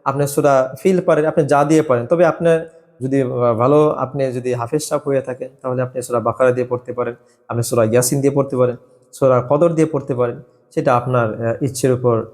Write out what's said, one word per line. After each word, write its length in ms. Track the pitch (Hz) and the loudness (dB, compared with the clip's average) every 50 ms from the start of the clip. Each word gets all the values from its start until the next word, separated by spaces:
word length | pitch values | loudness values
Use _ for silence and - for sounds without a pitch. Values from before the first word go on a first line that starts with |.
| - | -6
আপনি 220 | 139 135 143 143 | -4 -2 -2 -2
সূরা 480 | 139 - 156 143 143 139 131 131 131 - - | -2 0 2 2 4 4 4 2 0 -4 -2
ফিল 180 | - 190 190 180 | 0 0 0 2
পারেন, 260 | 180 175 160 151 151 | 2 2 2 2 2
আপনি 180 | 156 156 170 151 | 0 0 0 0
যা 200 | 131 147 143 147 | 2 2 2 4
দিয়ে 180 | 147 160 156 | 4 4 2
পারেন। 240 | 151 151 127 120 120 | 4 2 0 0 0
তবে 180 | 120 175 165 180 | 0 2 4 4
আপনার 460 | 160 156 - 175 165 165 160 165 - - - _ _ _ - | 2 2 2 0 2 2 0 -2 -8 -18 -20 _ _ _ -8
যদি, 200 | 123 131 135 139 | -6 -2 0 0
আহ, 320 | 131 123 131 123 123 120 117 110 | 0 0 0 0 2 2 2 2
ভালো, 320 | 120 131 147 151 151 151 | 2 4 4 4 4 2
আপনি 420 | - 135 135 123 147 139 135 131 | 2 -2 -4 -6 -4 -4 -4 -4
যদি 220 | 123 127 120 127 123 | -4 -4 -4 -4 -4
হাফেজ 280 | 120 117 117 156 151 | -4 -4 -4 -4 -4
সাহেব 200 | 147 - 156 143 - | -4 -4 -6 -4 -2
হয়ে 160 | 143 139 135 | -2 -2 -2
থাকেন, 280 | 131 - 127 123 131 131 _ _ | -2 -4 -8 -10 -10 -14 _ _
তাহলে 200 | - 131 127 127 | -8 -6 -4 -4
আপনি 200 | 127 123 - 131 | -4 -6 -6 -8
সূরা 180 | 120 - 120 117 | -6 -4 -4 -2
বাকারা 300 | 110 117 113 - 131 127 | -2 -2 0 2 2 2
দিয়ে 140 | 123 127 123 | 2 0 -2
পড়তে 260 | 123 127 123 - - | -4 -4 -6 -6 -8
পারেন, 220 | 113 123 123 120 120 _ _ _ _ _ _ - | -6 -6 -6 -6 -8 _ _ _ _ _ _ -6
আপনি 140 | 113 117 | -4 -4
সূরা 220 | 117 - 127 120 113 | -2 0 0 0 2
ইয়াসিন 360 | 110 113 - - - 147 139 | 2 2 2 2 2 0 0
দিয়ে 140 | 135 139 135 | 0 0 2
পড়তে 220 | 139 135 139 135 | 0 -2 -2 0
পারেন, 200 | 127 127 123 117 - _ _ _ _ _ _ | 0 0 0 0 -6 _ _ _ _ _ _
সূরা 340 | - - 139 131 127 123 123 131 | -4 0 2 2 2 2 2 0
কদর 220 | 143 147 170 170 | 2 2 2 2
দিয়ে 140 | 165 156 160 | 2 2 0
পড়তে 280 | 156 156 135 123 - 139 | 0 0 -6 -4 -4 -2
পারেন, 260 | 120 123 120 127 139 - _ _ _ _ _ | -2 -2 -2 -4 -8 -16 _ _ _ _ _
সেটা 260 | - 160 139 143 123 | -6 -2 0 2 2
আপনার, 500 | 120 120 127 127 123 117 107 107 - 117 | 0 0 0 0 0 0 0 -2 -4 -4
আহ, 180 | 117 117 - 151 | -4 -4 -2 -4
ইচ্ছের 280 | 127 131 - - 131 | -6 -4 -2 0 0
উপর 320 | 127 123 127 123 117 110 113 - | 0 2 0 0 0 0 -2 -6